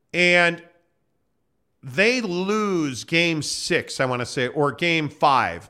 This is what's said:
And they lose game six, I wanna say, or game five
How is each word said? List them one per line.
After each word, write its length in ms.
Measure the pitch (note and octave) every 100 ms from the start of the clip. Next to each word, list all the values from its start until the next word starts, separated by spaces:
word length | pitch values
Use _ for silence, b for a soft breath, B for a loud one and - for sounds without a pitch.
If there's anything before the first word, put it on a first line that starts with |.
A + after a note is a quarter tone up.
| _ E3+
And 480 | F3 F3 F3 E3+ - _ _ _ _ _ _ _ _ _ _ _
they 380 | C3 C3+ A3 B3+
lose 840 | G#3+ F3 F#3+ A3 G#3 F3 D3 A#2
game 400 | - E3 E3+ D#3
six, 560 | - - - D#3+ - -
I 60 | C3
wanna 200 | B2 A#2
say, 220 | C#3 B2
or 240 | D3+ C#3+
game 380 | A#2+ E3+ E3 D3
five 600 | - D3+ C3 G2 E2+ -